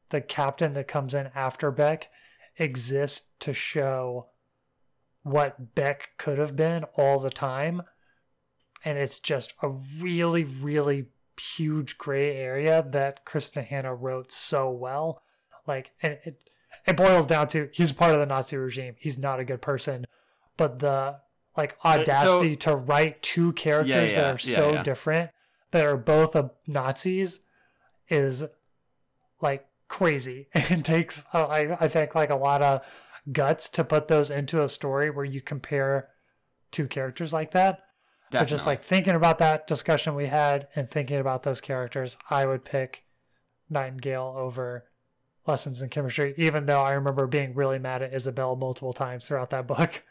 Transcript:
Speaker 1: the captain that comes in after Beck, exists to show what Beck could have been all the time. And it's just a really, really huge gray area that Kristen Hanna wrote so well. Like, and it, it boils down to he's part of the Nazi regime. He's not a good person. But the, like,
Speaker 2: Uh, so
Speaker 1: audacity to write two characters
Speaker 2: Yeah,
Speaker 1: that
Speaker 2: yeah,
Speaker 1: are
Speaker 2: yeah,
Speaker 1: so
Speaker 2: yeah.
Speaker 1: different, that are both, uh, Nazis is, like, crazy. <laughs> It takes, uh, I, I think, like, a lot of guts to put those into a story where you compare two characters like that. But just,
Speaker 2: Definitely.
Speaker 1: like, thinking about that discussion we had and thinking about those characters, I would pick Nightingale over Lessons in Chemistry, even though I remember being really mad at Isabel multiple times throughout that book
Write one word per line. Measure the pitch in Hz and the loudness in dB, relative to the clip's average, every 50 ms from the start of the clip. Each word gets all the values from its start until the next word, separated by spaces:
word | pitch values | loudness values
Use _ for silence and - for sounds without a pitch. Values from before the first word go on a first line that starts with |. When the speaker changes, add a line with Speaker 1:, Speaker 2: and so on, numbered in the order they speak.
| _ - | _ -6
Speaker 1:
the | - 143 | -4 -4
captain | 139 - - - 143 139 135 - 170 151 139 | -4 -4 -4 -2 -2 -2 0 -2 -2 -2 -2
that | 143 135 - | -4 -6 -4
comes | - 147 139 127 135 | -4 -4 -4 -2 -4
in | 143 135 131 127 | -4 -6 -6 -6
after | 139 131 131 - - - 143 | -4 -4 -4 -4 -2 -2 -2
Beck, | 127 131 147 151 160 160 - - _ _ _ _ _ _ _ _ _ - | 2 2 2 2 2 0 -4 -14 _ _ _ _ _ _ _ _ _ -4
exists | 165 147 127 127 117 123 135 139 143 139 - - - _ _ - | -4 -4 -2 -4 -4 -2 0 0 0 0 -2 -4 -6 _ _ -12
to | - 151 131 | -8 -6 -6
show | - - - - 156 135 135 131 131 127 123 123 123 120 _ _ _ _ _ _ _ _ _ _ _ _ _ _ _ _ _ _ _ - | -6 -6 -4 -2 -2 -2 -2 -2 -4 -4 -6 -6 -8 -10 _ _ _ _ _ _ _ _ _ _ _ _ _ _ _ _ _ _ _ -6
what | 143 139 147 147 135 139 - 127 113 - | 0 2 2 2 2 -2 -8 -14 -8 -4
Beck | - 139 143 139 - - - _ - | -2 0 -2 -2 -4 -8 -18 _ -10
could | - 151 139 139 | -6 -4 -2 -2
have | 151 147 139 | -2 -2 0
been | 135 156 165 170 165 156 - - | 0 0 0 0 -2 -4 -4 0
all | - 143 139 139 135 | 2 4 4 4 2
the | 131 131 | 0 -2
time. | - - 143 131 127 135 147 165 175 180 170 _ _ _ _ _ _ _ _ _ _ _ _ _ _ _ _ _ _ - - | -4 -4 -6 -4 -4 -2 -2 -2 -4 -4 -8 _ _ _ _ _ _ _ _ _ _ _ _ _ _ _ _ _ _ -10 -6
And | 160 147 139 | -6 -4 -2
it's | 139 135 - - | -4 -4 -6 -6
just | - - 151 131 117 - - - | -4 -2 -2 -2 -4 -6 -8 -6
a | - 143 | -6 -6
really, | 135 131 135 135 147 156 180 180 170 170 170 170 165 170 160 | -6 -6 -12 -14 -12 -8 -6 -2 0 0 2 2 2 2 0
really | 139 131 131 139 147 147 151 143 143 139 139 131 - _ _ _ _ _ - | -2 -4 -8 -4 -2 0 2 2 2 0 -2 -2 -8 _ _ _ _ _ -14
huge | - - - - 160 151 151 156 139 - - - | -12 -8 -4 -2 -2 0 0 -2 -4 -6 -8 -10
gray | - 147 139 139 143 147 139 | -6 -4 0 0 0 0 -2
area | 135 131 127 131 139 151 160 160 160 156 139 | -4 -4 -4 -2 0 2 4 4 4 2 2
that | 131 143 139 139 135 - - | 0 0 0 -2 -4 -6 -10
Kristen | - - 151 - - - 147 120 | -6 -4 -4 -4 -4 -6 -8 -8
Hanna | - 139 139 131 131 127 | -6 -6 -6 -6 -6 -6
wrote | 120 127 131 131 127 127 - | -6 -6 -6 -6 -6 -8 -10
so | - - - - 160 139 135 131 | -10 -8 -6 -2 0 0 0 0
well. | 127 123 127 127 135 147 156 165 156 - _ _ _ _ _ _ - - - - | -2 -4 -6 -6 -4 -4 -4 -4 -6 -8 _ _ _ _ _ _ -20 -14 -8 -6
Like, | 139 131 127 - _ _ | -6 -6 -8 -12 _ _
and | - 156 147 147 - | -6 -6 -6 -8 -14
it, | 165 139 _ _ _ _ _ _ _ - - - | -16 -18 _ _ _ _ _ _ _ -20 -6 -2
it | - 165 139 | 0 4 6
boils | 185 190 185 175 151 | 8 8 8 8 6
down | 127 165 151 151 143 | 6 4 4 4 2
to | - 156 147 135 | 2 -2 -2 -2
he's | - - 175 156 | 2 2 2 4
part | 135 - 175 165 156 | 4 6 6 8 8
of | 147 | 6
the | 147 | 4
Nazi | 139 139 135 131 - 151 135 | 2 2 0 -2 -2 -4 -4
regime. | 131 127 120 131 131 123 117 _ | -4 -4 -4 -6 -8 -10 -10 _
He's | - 151 135 127 | -6 -6 -6 -4
not | 135 139 135 127 | -2 -2 -2 -2
a | 131 | -2
good | 120 131 117 | -4 -6 -6
person. | - - 139 123 - 151 - 123 123 - _ _ _ _ _ _ _ _ _ - | -2 -2 -2 -2 -2 -4 -4 -6 -8 -12 _ _ _ _ _ _ _ _ _ 0
But | 160 143 127 127 | 0 0 0 0
the, | 147 143 139 135 135 139 143 139 _ _ _ _ _ _ - - | 0 0 2 0 0 -2 -6 -10 _ _ _ _ _ _ -4 -4
like, | 151 143 - - - | -4 -4 -2 0 4
Speaker 2:
Uh, | 220 160 | 4 4
so | 151 | 6
Speaker 1:
audacity | 160 165 139 139 143 185 180 180 175 160 151 143 | 4 4 4 6 6 6 6 6 4 2 0 0
to | - 160 151 | 0 0 0
write | 135 127 131 143 147 156 160 151 - | 0 2 2 2 2 2 2 0 -4
two | - - - 170 170 170 - | -6 -4 0 2 2 2 0
characters | - - 160 147 151 156 131 | 0 0 2 2 2 2 2
Speaker 2:
Yeah, | 131 123 | 2 2
Speaker 1:
that | 117 113 | 2 2
Speaker 2:
yeah, | 104 - - - | 2 2 2 0
Speaker 1:
are | - - - 131 | 0 -2 -2 0
Speaker 2:
yeah, | 117 | 2
Speaker 1:
so | - 147 147 151 | 2 4 4 2
Speaker 2:
yeah. | - 90 | 0 0
Speaker 1:
different, | 143 131 - - 160 156 165 170 160 - _ _ _ _ _ _ _ | -4 -4 -4 -2 -2 0 0 -2 -4 -8 _ _ _ _ _ _ _
that | - 170 151 | 0 2 2
are | 147 143 131 | 2 2 0
both, | 113 160 151 156 160 156 - | 2 4 6 6 6 6 4
uh, | 156 139 127 - _ _ - | 2 0 0 -4 _ _ -6
Nazis | 143 139 127 131 135 - - 185 185 190 196 175 - - _ _ _ _ _ _ _ _ _ _ _ _ _ - | -4 -4 -2 -2 -2 -2 -2 -2 0 0 -2 -2 -4 -10 _ _ _ _ _ _ _ _ _ _ _ _ _ -2
is, | 165 147 139 135 127 127 156 151 - _ _ _ _ _ _ _ _ _ _ _ _ _ _ _ _ - | 0 2 2 2 0 -4 -6 -8 -12 _ _ _ _ _ _ _ _ _ _ _ _ _ _ _ _ -4
like, | 165 143 139 139 - _ _ _ _ - | -2 -2 -2 -2 -6 _ _ _ _ -10
crazy. | - - 190 165 147 139 123 131 127 135 139 _ | -4 0 2 2 2 0 -2 -6 -10 -12 -10 _
<laughs> | - | -2
It | 170 131 - 180 165 139 | -2 0 2 0 0 2
takes, | - 165 170 165 - - - - - - | 2 2 2 2 0 -4 -12 -8 -4 0
uh, | 170 156 | 0 0
I, | 143 151 151 151 151 170 - 165 | 2 2 0 0 0 0 0 0
I | 147 | 2
think, | 151 165 151 143 - | 2 2 0 2 2
like, | 160 151 147 | 0 2 2
a | 147 | 2
lot | 131 135 139 143 143 | 2 2 2 2 4
of | 147 139 135 131 - - - - - - - - - 143 | 4 4 2 2 -2 -8 -20 -20 -20 -20 -20 -16 -10 -6
guts | 127 156 143 139 160 - - - | -2 0 2 2 2 0 -2 -4
to | - - 156 | -2 -2 -2
put | - 156 151 151 - | 2 2 0 2 4
those | 160 151 143 143 | 4 4 4 2
into | 143 143 143 131 - 160 147 | 0 -4 -4 -2 0 0 0
a | 139 | 0
story | - - - 139 135 139 147 151 | -2 -4 -4 -2 0 0 0 0
where | 143 143 139 | -2 -4 -6
you | 139 135 135 | -6 -6 -8
compare | - - 151 135 - - 147 139 135 135 139 135 - - _ _ _ _ _ _ _ _ _ _ _ _ | -8 -8 -10 -8 -6 -4 -2 0 2 2 0 0 -2 -6 _ _ _ _ _ _ _ _ _ _ _ _
two | - - 147 127 | -6 -4 -4 -4
characters | - 143 131 131 123 - 170 151 160 | -4 -6 -6 -6 -6 -6 -6 -4 -2
like | 160 156 156 | -4 -2 0
that. | - 185 185 196 185 190 _ _ _ _ _ _ _ _ _ - | 2 4 4 4 2 0 _ _ _ _ _ _ _ _ _ -2
But | - 123 113 123 | 0 2 2 2
just, | 147 139 - | 0 -2 0
Speaker 2:
Definitely. | 156 | -2
Speaker 1:
like, | 139 131 - | -2 -2 -2
thinking | - 185 190 175 190 175 | 0 0 2 2 2 4
about | 165 165 170 160 - | 4 6 4 6 6
that | 165 156 156 151 - - | 4 4 4 2 0 -2
discussion | 156 135 - - 160 147 - 165 147 | -4 -2 0 2 2 2 2 -2 -4
we | 143 143 135 | -2 -2 0
had | 139 151 147 143 143 143 139 - - | 2 2 2 2 2 0 -2 -6 -6
and | 151 135 - | -6 -6 -4
thinking | - 156 139 123 143 139 | -4 -4 -2 -2 -2 0
about | 131 135 131 127 - | 0 0 0 -2 -2
those | 143 127 123 | -2 -4 -4
characters, | - - 135 127 127 120 - 139 127 123 - - - - | -4 -4 -4 -4 -4 -4 -6 -6 -6 -6 -8 -10 -6 -2
I | 147 139 139 | 0 2 2
would | 135 135 127 - | 2 0 -2 -4
pick | - - 135 131 127 - - _ _ _ _ _ _ _ _ _ _ _ _ _ - | -4 -4 -4 -4 -4 -8 -16 _ _ _ _ _ _ _ _ _ _ _ _ _ -6
Nightingale | 156 143 135 131 131 131 123 139 131 131 131 131 131 135 | -4 -4 -4 -4 -8 -8 -6 -4 -4 -4 -4 -6 -6 -6
over | 127 127 120 131 127 123 123 120 - _ _ _ _ _ _ _ _ _ _ _ - | -6 -6 -6 -6 -6 -6 -8 -10 -14 _ _ _ _ _ _ _ _ _ _ _ -4
Lessons | - 147 127 - 139 127 120 | -2 -2 0 -2 -4 -6 -8
in | 135 120 | -8 -6
Chemistry, | - 151 139 127 120 156 147 139 135 151 | -4 -4 -4 -4 -2 -2 -2 -2 0 0
even | 165 160 151 151 143 | 0 2 2 0 0
though | 143 143 139 | 2 2 2
I | 139 139 139 | 4 2 2
remember | 139 139 143 131 135 135 127 | 0 0 0 0 0 0 0
being | 131 147 139 131 123 | 0 -2 -2 -2 -2
really | 139 139 135 135 131 | 0 0 0 0 -2
mad | 131 127 127 127 | -4 -4 -4 -4
at | 135 127 131 | -6 -6 -6
Isabel | 131 120 131 120 135 131 127 127 | -6 -6 -6 -4 -2 -2 -2 -2
multiple | 127 135 131 123 - 135 127 123 | -2 -4 -6 -6 -6 -6 -8 -6
times | - 139 123 127 123 - - | -4 -6 -6 -6 -8 -6 -4
throughout | 147 131 127 - | -4 -4 -4 -4
that | 135 131 127 123 | -6 -6 -4 -2
book | 135 131 170 - - - - _ | 0 0 0 0 -2 -6 -16 _